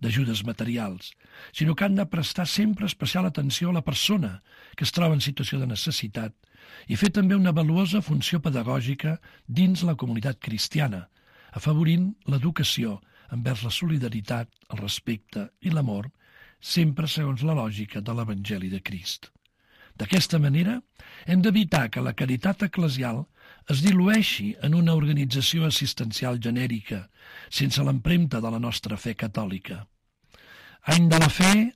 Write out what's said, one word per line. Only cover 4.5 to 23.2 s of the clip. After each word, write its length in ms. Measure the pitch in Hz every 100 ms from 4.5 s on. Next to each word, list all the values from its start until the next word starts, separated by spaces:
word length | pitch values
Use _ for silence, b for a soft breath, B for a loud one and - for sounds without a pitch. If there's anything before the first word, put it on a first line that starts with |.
| B B B
que 80 |
es 80 | 135
troba 220 | - 170 151
en 80 |
situació 360 | 135 139 135 139
de 100 | 131
necessitat 640 | 110 - - 110 113 110 - _ B B B B
i 60 | -
fer 80 | 202 208
també 180 | 190
una 220 | 202 185 156
valuosa 460 | 156 165 190 202
funció 380 | 165 151 - 170
pedagògica 720 | 147 127 113 131 120 139 156 165 B B B
dins 320 | 120 185 180 175
la 80 | 151
comunitat 400 | 127 113 123 123
cristiana, 600 | - 110 - 151 143 95 87 b b b b -
afavorint 560 | - 151 160 170 185 214 -
l'educació 720 | 139 143 160 139 - 117 101 b b b
envers 320 | 120 120 120
la 80 | 117
solidaritat, 800 | - 175 156 123 110 104 120 117 _ -
el 160 | 107
respecte 640 | 101 - - - - - - _
i 80 | 185
l'amor, 400 | 160 131 101 117 - b b b b
sempre 480 | - - 160 139 160
segons 400 | - 143 131 151
la 80 | 156
lògica 480 | 110 101 104 107
de 80 | 104
l'Evangeli 560 | 117 110 98 98 101 92
de 160 | 95
Crist. 480 | - 92 - - - _ _ b b b b b
D'aquesta 380 | - 190 - 165
manera, 380 | 147 143 175 247 - _ B B B
hem 160 | 185
d'evitar 480 | 196 202 196 165 117
que 80 | 123
la 140 | 127 123
caritat 460 | 135 127 190 196 208
eclesial 580 | - 165 131 123 117